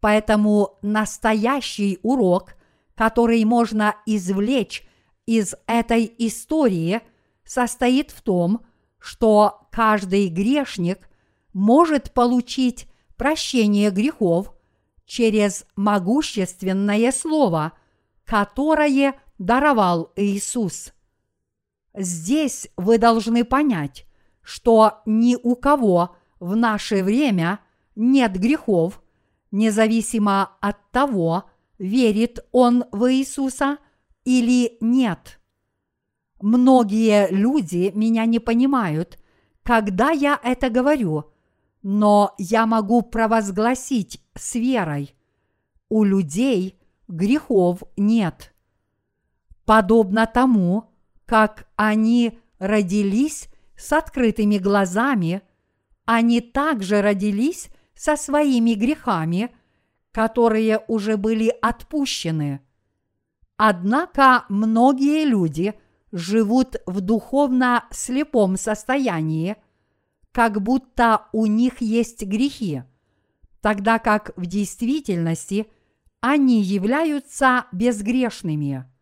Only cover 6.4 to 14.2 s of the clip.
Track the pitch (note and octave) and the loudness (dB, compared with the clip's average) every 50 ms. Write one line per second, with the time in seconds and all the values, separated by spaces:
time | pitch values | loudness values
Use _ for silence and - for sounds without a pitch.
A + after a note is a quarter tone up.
6.4 | - _ D4+ D#4+ D4+ A#3 F#3+ E3+ D#3+ E3 G3 A3+ - _ _ _ _ _ _ _ | -8 _ -2 -2 0 -2 -2 -4 -2 -4 -4 -6 -8 _ _ _ _ _ _ _
7.4 | _ - - C4 B3 A3+ - _ B3+ B3 B3+ C4+ D4 - - - _ - F#3+ F3+ | _ -10 -6 -4 -4 -4 -4 _ -2 0 0 0 -2 -4 -12 -12 _ -4 -2 0
8.4 | E3+ F3+ G#3 A#3+ - _ _ _ _ _ _ _ - - - _ - A3 G#3+ G#3 | 0 0 -2 -4 -6 _ _ _ _ _ _ _ -20 -20 -6 _ 2 4 4 4
9.4 | G#3 G3+ - - _ _ - A3+ A3+ A3 G#3+ G#3 G3 F#3 F#3+ G3+ G3+ F#3 D#3+ E3+ | 4 2 0 -4 _ _ -4 0 2 2 2 0 -2 -2 0 0 0 0 -2 -2
10.4 | G3 A3+ C#4 D4 C#4 - - - F3 E3+ F#3+ - - - _ _ _ _ _ _ | -2 0 0 -2 -2 -4 -6 -4 -4 -4 -4 -6 -12 -20 _ _ _ _ _ _
11.4 | _ _ _ F#3 G3 G#3 A#3+ D4 F4 D#4+ D#4 C#4 - - _ C4 A#3+ A#3+ B3 B3 | _ _ _ -2 2 4 6 6 6 4 2 -2 -2 -2 _ 0 2 2 2 0
12.4 | A#3+ - - - C4 B3 A#3+ - - - - _ _ _ - _ A#3 C#4 D#4+ D#4 | -2 -4 -4 -2 -2 -2 -2 -4 -16 -20 -20 _ _ _ -12 _ -2 -2 -2 -2
13.4 | - - - B3 A3 G#3 G#3 G3+ G#3 G#3 F#3 F#3+ G#3+ D4 - - | -6 -4 0 0 2 2 2 2 2 0 0 0 -2 -2 -2 -2